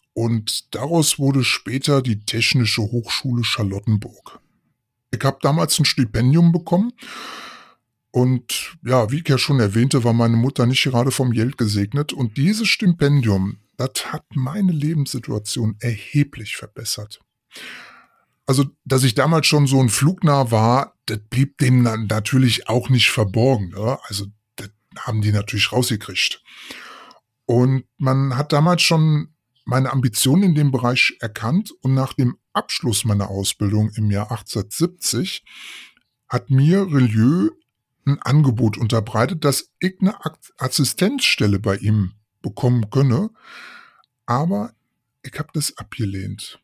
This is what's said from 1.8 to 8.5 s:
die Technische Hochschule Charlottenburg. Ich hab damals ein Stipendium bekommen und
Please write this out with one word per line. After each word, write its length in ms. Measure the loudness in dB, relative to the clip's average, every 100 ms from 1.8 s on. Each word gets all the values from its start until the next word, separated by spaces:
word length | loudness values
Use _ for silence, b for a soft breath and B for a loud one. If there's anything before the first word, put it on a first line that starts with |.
| 0 2
die 180 | 2 -2
Technische 640 | -4 -2 0 2 2 0
Hochschule 640 | -2 -4 -4 -6 -4 -2
Charlottenburg. 920 | -2 -2 -2 -2 0 0 -2 -16 -20 -20 _ _ _ _ _ _ _
Ich 140 | -4
hab 160 | -4 0
damals 380 | 0 0 0 0
ein 60 |
Stipendium 680 | 0 0 0 2 4 6 6
bekommen 400 | 4 2 0 0 -4 B B B B B B B B _ _ _
und 640 | 0 2 0 -4